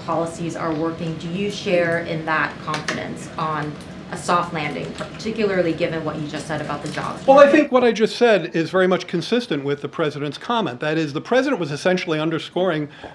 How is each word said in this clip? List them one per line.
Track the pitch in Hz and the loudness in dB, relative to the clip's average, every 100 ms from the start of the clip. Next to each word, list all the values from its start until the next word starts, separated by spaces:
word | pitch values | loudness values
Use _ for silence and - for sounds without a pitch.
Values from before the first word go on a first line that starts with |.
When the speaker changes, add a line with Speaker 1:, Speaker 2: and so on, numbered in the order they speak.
| - | -4
Speaker 1:
policies | 160 165 - 165 | -2 -2 -4 -6
are | - 165 | -4 -4
working," | 156 165 165 165 160 | -2 -2 -4 -6 -6
do | 175 | -6
you | 180 202 | -4 -2
share | 190 208 175 170 170 | -4 0 2 4 0
in | 170 160 160 | -2 -4 0
that | 156 147 - | 0 0 -4
confidence | - 151 156 - - 160 - - | -6 -6 -4 -6 -6 -10 -10 -6
on | 160 151 151 147 - - - | -4 -2 -4 -8 -12 -14 -12
a | - | -10
soft | - 175 175 | 0 0 0
landing, | 165 151 - - | -4 -4 -6 -8
particularly | - - - 214 220 208 185 165 | -10 -12 -8 -8 0 0 2 0
given | 156 165 160 | 0 -2 -2
what | 151 147 | -4 -4
you | 147 | -6
just | 147 - | -8 -6
said | 151 | -6
about | 147 147 | -4 -6
the | 151 | -6
jobs | 143 - - - | -6 -6 -4 6
Speaker 2:
Well, | 269 | 10
I | |
Speaker 1:
market? | 285 311 | 10 8
Speaker 2:
think | 285 | 6
what | 254 | 4
I | 240 | 4
just | 202 202 - | 4 0 4
said | 240 202 160 170 | 4 4 2 -2
is | 160 | 0
very | 185 185 | 4 4
much | 180 - | 4 0
consistent | 175 160 240 233 147 | -4 0 0 0 -4
with | 139 143 | -2 -4
the | 143 | -4
president's | - 151 143 147 131 | -2 -2 -2 -6 -8
comment. | - 240 160 123 | -2 -2 0 -2
That | 156 156 | -2 0
is, | 156 | 0
the | 143 | -4
president | - 247 269 240 | 0 2 2 -2
was | 151 | -2
essentially | 147 185 180 180 156 | -2 2 2 0 -2
underscoring | 160 160 - 175 185 156 147 - - | 0 -2 -4 -2 0 0 -4 -10 -18